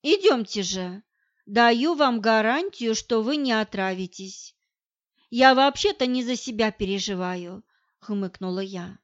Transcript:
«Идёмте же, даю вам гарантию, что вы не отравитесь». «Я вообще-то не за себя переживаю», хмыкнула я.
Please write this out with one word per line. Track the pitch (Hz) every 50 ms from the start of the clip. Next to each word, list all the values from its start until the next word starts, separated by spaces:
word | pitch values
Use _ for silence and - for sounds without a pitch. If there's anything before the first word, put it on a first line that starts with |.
«Идёмте | - 285 370 392 381 427 - 240 214 - - 208 190
же, | 175 190 190 185 180 180 202 _ _ _ _ _ _ _ _ _
даю | - 202 233 233 240 240 233 262 330 349
вам | 285 294 262 240 226
гарантию, | 202 226 226 220 214 220 247 302 370 392 - - 240 226 220
что | 220 - - 233 220
вы | 214 240 302
не | 302 277 254
отравитесь». | 226 220 214 202 - 196 190 190 190 185 185 180 _ - 190 190 - - - - _ _ _ _ _ _ _ _ _ _ _ _ _ _ _ _ 233
«Я | 233 262 262 262
вообще-то | 254 269 277 277 - - 415 392 - 262
не | 254 247 254 240
за | 240 254
себя | - - 269 226 208 220 214
переживаю», | 208 - 208 185 196 196 190 208 196 180 180 180 185 180 175 175 190 208 - _ _ _ _ _ _
хмыкнула | _ _ - 208 202 196 185 190 - 190 185 180 185
я. | 196 190 196 180 175 185 196 -